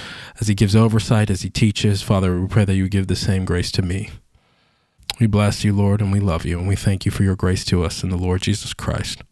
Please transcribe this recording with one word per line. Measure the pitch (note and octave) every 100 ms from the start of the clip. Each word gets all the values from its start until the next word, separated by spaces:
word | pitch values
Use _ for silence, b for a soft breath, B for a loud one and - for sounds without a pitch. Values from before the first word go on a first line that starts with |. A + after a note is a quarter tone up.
| B B B -
as | G#2+
he |
gives | G2 G#2+ G#2+
oversight, | A2+ A2 - A2 G#2+
as | F#2+
he | F#2
teaches. | - A2 - A2 G2
Father, | - G2+ F#2+ F2+
we | F#2
pray | G#2+ G2
that |
you | F#2+
would | F#2+
give | G2 F#2
the | F#2
same | - F#2+ F#2
grace | F2+ F2
to | -
me. | F2+ F#2+ G#2+ - - _ _ _ _ _ _ _ - -
We | A2+
bless | G2+ G#2 -
you, | G#2+
Lord, | G2+ G2+ G2+
and | G2+
we | G2+
love | G2+ D#2+
you, | D2+ F2
and | F#2
we | G2
thank | - F#2+ -
you |
for | -
your | G2 F#2
grace | F#2 F#2 -
to | F2+
us | E2 -
in | F2+
the | F2+
Lord | F2+ F2+
Jesus | - G2+ -
Christ. | - - - - - -